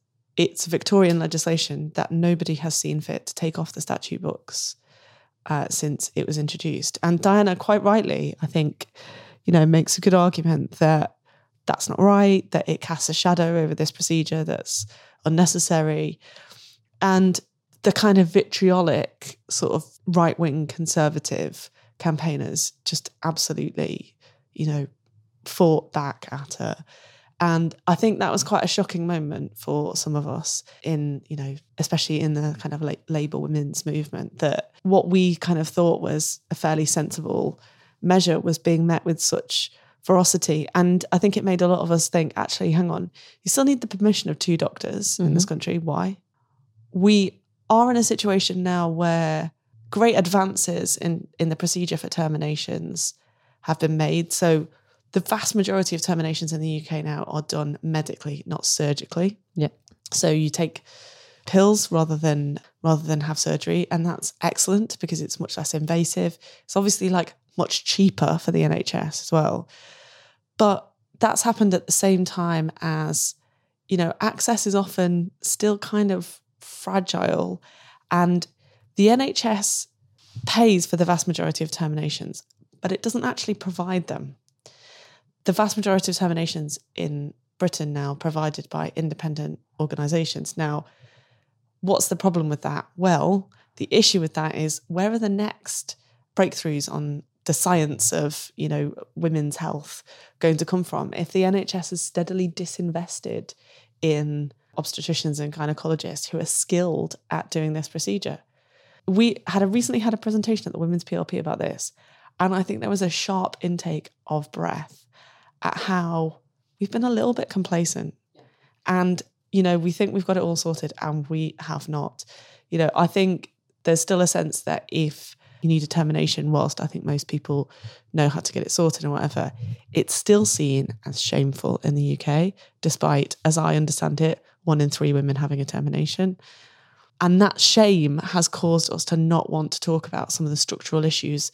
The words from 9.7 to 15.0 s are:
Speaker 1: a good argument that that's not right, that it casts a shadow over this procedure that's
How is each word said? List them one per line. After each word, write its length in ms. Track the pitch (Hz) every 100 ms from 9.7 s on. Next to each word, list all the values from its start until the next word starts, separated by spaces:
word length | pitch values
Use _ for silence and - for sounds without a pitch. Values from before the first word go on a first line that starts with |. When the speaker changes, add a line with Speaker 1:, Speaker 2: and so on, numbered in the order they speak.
| 165 - -
Speaker 1:
a 20 |
good 140 | 196
argument 580 | 180 175 170 165 151 - -
that 380 | 160 156 - - _ _ _ _ -
that's 220 | - -
not 120 | -
right, 480 | 196 202 202 190 -
that 160 | 165 -
it 120 | 156
casts 280 | - 165 -
a 60 |
shadow 480 | 160 180 175 165 170
over 120 | 156
this 160 | 156 156
procedure 540 | - - 165 156 160
that's 420 | 156 - - - - -